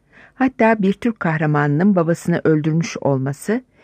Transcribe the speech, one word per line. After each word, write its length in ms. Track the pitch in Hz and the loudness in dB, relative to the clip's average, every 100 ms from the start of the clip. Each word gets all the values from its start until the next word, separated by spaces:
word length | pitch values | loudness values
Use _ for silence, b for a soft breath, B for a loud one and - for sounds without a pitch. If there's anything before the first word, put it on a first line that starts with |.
| b b b | b b b
Hatta 480 | b 262 - 220 226 | b -2 2 2 2
bir 100 | 190 | 0
Türk 280 | 202 240 226 | 0 -4 -2
kahramanının 760 | 170 156 151 147 147 147 202 185 | -2 -2 0 0 2 2 2 2
babasını 440 | 160 165 - 170 | 0 -2 -2 0
öldürmüş 520 | - 156 156 160 190 - | 2 2 2 -2 -2 -4
olması 680 | - 135 131 139 - 233 - b | -2 -2 -2 -6 -4 -6 -6 b